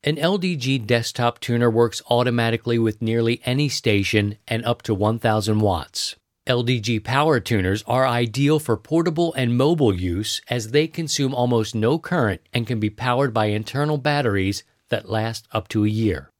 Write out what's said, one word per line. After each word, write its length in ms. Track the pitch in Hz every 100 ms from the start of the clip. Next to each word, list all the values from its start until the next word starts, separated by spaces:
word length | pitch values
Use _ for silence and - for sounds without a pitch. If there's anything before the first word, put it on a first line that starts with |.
An 140 | - 151
L 220 | 160 196
D 180 | 180 160
G 220 | 123 135
desktop 600 | 107 120 113 - 120 -
tuner 300 | - 120 120
works 300 | 113 117 - -
automatically 680 | 120 123 120 113 113 - 117
with 240 | 113 107
nearly 400 | 113 117 117 120
any 240 | - 127 147
station 720 | - - 104 98 107 101 104 -
and 160 | 113
up 160 | 113 123
to 140 | -
one 240 | 98 104 113
thousand 420 | 117 110 104 107
watts. 560 | 104 87 - - - - _ _ -
L 160 | 123
D 180 | 120 123
G 180 | 107 110
power 400 | - 135 156 131
tuners 460 | - 110 90 104 -
are 200 | 123 131
ideal 520 | 120 120 120 143 151
for 200 | 151 110
portable 560 | - 165 170 160 170
and 240 | 151 123 120
mobile 360 | 139 170 127
use 460 | 92 90 87 107 - -
as 220 | 123 107
they 160 | 139 160
consume 480 | - 156 - 135
almost 400 | 131 123 117 107
no 240 | 113 110 165
current 420 | - 180 110 95 _
and 120 | 120 113
can 140 | 117
be 80 | 107
powered 460 | 107 127 123 139
by 120 | 110 107
internal 520 | 104 107 135 147 151
batteries 680 | 139 147 123 101 95 101 - _ _
that 220 | 113 -
last 360 | 110 110 113 _
up 160 | 113 -
to 160 | 110
a 40 | 107
year. 420 | 107 110 73 - _